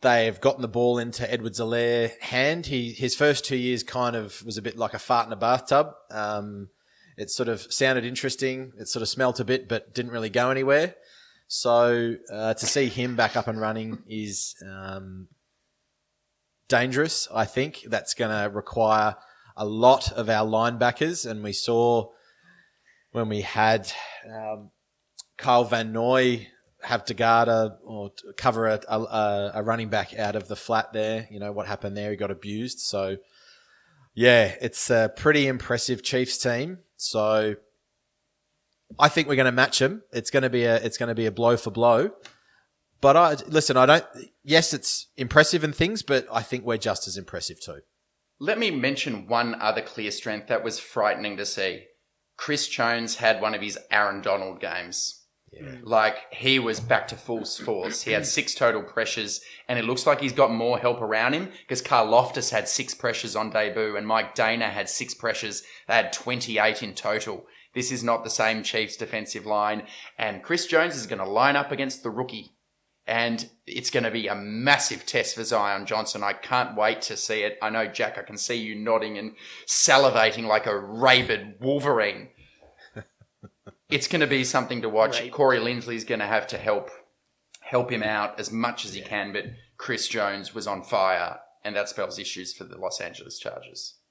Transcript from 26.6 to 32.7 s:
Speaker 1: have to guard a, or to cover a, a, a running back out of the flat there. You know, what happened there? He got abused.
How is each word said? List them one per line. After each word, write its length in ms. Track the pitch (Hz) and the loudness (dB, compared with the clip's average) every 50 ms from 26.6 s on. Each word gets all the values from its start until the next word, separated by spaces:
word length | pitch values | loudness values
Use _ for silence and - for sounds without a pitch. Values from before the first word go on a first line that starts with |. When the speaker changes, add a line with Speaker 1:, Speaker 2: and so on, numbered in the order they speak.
| _ _ _ _ | _ _ _ _
Speaker 1:
have 240 | - - 123 113 - | -4 -2 -2 -2 -2
to 80 | - 117 | -4 -2
guard 340 | - 120 113 117 117 117 117 | 2 4 6 6 6 6 4
a, 300 | 117 113 110 107 104 - - | 4 2 2 0 -2 -10 -18
or 240 | - 110 107 101 101 | -16 -12 -12 -12 -12
to 240 | _ - - - 101 | _ -16 -20 -16 -14
cover 340 | - - 135 117 113 113 110 | 0 2 2 2 4 2 2
a, 100 | 107 104 - - | 2 0 -2 -2
a, 600 | 113 110 113 - - 110 107 104 101 101 101 101 101 | -2 -2 -2 -2 -2 0 0 0 0 -2 -4 -4 -4
a 80 | 107 104 | -4 -2
running 240 | 110 113 117 113 107 | -2 -2 -2 -2 -2
back 260 | 110 107 95 - - - | -2 -2 -2 -4 -6 -4
out 180 | 110 104 101 | -4 -2 -4
of 140 | 107 98 92 | -4 -6 -6
the 60 | 104 | -10
flat 360 | - - - 117 110 104 - | -10 -4 0 0 0 0 0
there. 360 | - 110 107 110 110 110 110 - | -2 -2 -2 -2 -2 -4 -6 -10
You 80 | 107 104 | -12 -10
know, 120 | 101 104 104 | -10 -8 -6
what 120 | 101 101 | -6 -6
happened 300 | 95 104 98 - 101 101 | -6 -6 -6 -6 -8 -8
there? 160 | 104 104 104 | -6 -6 -6
He 60 | 104 98 | -4 -4
got 140 | 107 98 | -4 -6
abused. 480 | 98 95 - 101 101 107 117 127 | -6 -8 -8 -8 -8 -6 -6 -8